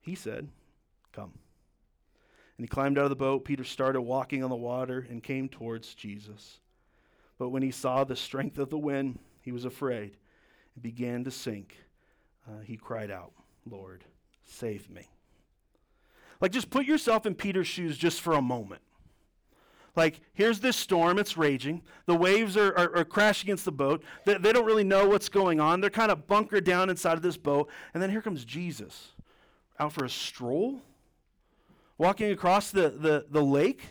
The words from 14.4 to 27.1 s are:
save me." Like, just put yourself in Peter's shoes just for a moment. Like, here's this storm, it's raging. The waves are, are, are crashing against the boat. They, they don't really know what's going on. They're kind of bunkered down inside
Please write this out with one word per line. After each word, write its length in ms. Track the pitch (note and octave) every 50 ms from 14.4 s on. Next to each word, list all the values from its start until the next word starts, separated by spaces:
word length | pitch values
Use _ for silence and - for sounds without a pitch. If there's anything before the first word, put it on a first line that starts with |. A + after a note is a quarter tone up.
| _
save 440 | _ - - B2 A2+ G#2+ G2+ - -
me." 180 | F2 - - _ _ _ _ _ _ _ _ _ _ _ _ _ _ _ _ _ _ _ _ _ _ _ _ _ - _
Like, 120 | - F#3 F#3+
just 180 | C4 - -
put 140 | - C4 C#4+
yourself 420 | C4 D#4 D4+ - A#3+ A3 A3 -
in 80 | G#3+ F3+
Peter's 320 | - - G3+ F#3+ F#3+ F3
shoes 300 | - - - F3+ E3 D3
just 240 | B2+ D#3 F3 E3 -
for 140 | - E3+ D#3+
a 80 | D3 C3
moment. 400 | B2 B2+ A#2+ G#2+ F#2+ F#2 - _ _ _ _ - - _ _ _ _ _ _ _ _ _ _ _ _ _ _ - _ _
Like, 240 | E3 D#3+ D#3+ D#3 - _ _ _
here's 280 | - G3 A3+ A#3 G3
this 160 | G#3 C4 A#3+
storm, 420 | - - - F#3+ E3+ E3 E3+ F3+ G3+
it's 180 | G#3 - -
raging. 460 | D#3+ D#3+ D3 C#3 B2+ A#2 C#3 D#3+ E3+ - - - - _
The 100 | - F3
waves 400 | E3 F3 F#3 G3 G#3+ A3+ G#3 F#3
are, 200 | G#3+ G#3 G3 F#3+
are, 200 | F3+ F3 E3 E3+
are 80 | F3 E3
crashing 420 | D#3+ - G#3+ G#3 G#3 G3+ - -
against 180 | F#3+ G3+ F#3 -
the 80 | F#3+ D#3
boat. 300 | C3+ C#3+ C3+ D3+ D#3+ - - - - -
They, 120 | G3 G3+ F#3+
they 140 | F3 G#3 A3+
don't 140 | B3+ A#3
really 180 | A3 A3 G#3+ G3+
know 240 | F#3+ G3 F#3+ G3+ G3
what's 200 | G#3 G#3 G#3 -
going 320 | - G3+ G3 F3+ E3 D#3
on. 200 | D3+ D#3 E3+ F#3
They're 100 | F#3+ G3+
kind 200 | - A3 A3+ G#3+
of 160 | G3 D#3 D3
bunkered 380 | - G3+ G#3 G#3+ G#3 G#3 G3+ F3+
down 260 | F3+ F3+ F3+ F#3 F#3+
inside 240 | F3+ F3+ - F#3